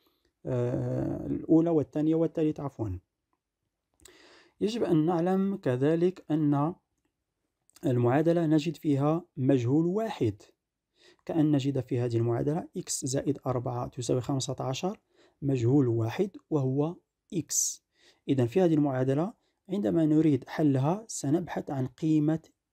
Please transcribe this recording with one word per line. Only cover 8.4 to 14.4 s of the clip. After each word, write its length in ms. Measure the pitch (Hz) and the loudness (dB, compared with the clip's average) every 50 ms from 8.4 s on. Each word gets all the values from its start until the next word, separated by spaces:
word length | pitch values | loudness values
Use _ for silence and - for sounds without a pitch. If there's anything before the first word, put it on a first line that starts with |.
| 170 | 2
نجد 300 | 151 156 156 147 165 151 | 2 2 2 0 0 -4
فيها 500 | - - 160 139 131 139 151 160 170 175 _ _ - | -4 -2 0 0 2 2 2 0 0 -2 _ _ -2
مجهول 480 | 127 131 139 131 117 120 135 156 165 | 0 2 2 2 2 2 2 2 2
واحد، 560 | 170 180 214 226 220 - - 139 110 101 - - _ _ _ _ _ _ _ _ _ _ _ _ - - _ _ | 0 0 -2 -4 -4 -4 -2 -2 -4 -4 -4 -12 _ _ _ _ _ _ _ _ _ _ _ _ -20 -20 _ _
كأن 260 | - 175 165 147 156 | -6 -2 0 2 2
نجد 280 | 147 139 127 139 135 131 | 2 2 0 0 -2 -4
في 200 | 123 - 139 120 | -4 -4 -2 -2
هذه 180 | 120 123 113 113 | -2 0 0 0
المعادلة 500 | 117 120 117 123 135 143 151 175 - 320 - 190 | 0 0 0 -2 -2 -2 -2 -4 -6 -8 -10 -12
إكس 280 | 165 - - - - | -10 -8 -8 -8 -6
زائد 340 | 131 127 139 - 156 135 - - | -4 -4 -4 -2 -2 -4 -4 -4
أربعة 420 | 135 123 127 120 131 123 120 123 135 | -4 -4 -4 -4 -6 -6 -6 -6 -8
تساوي 340 | - - 120 - 139 127 | -8 -8 -4 -2 -2 -2
خمسة 340 | 120 - 147 135 | -2 -2 -4 -4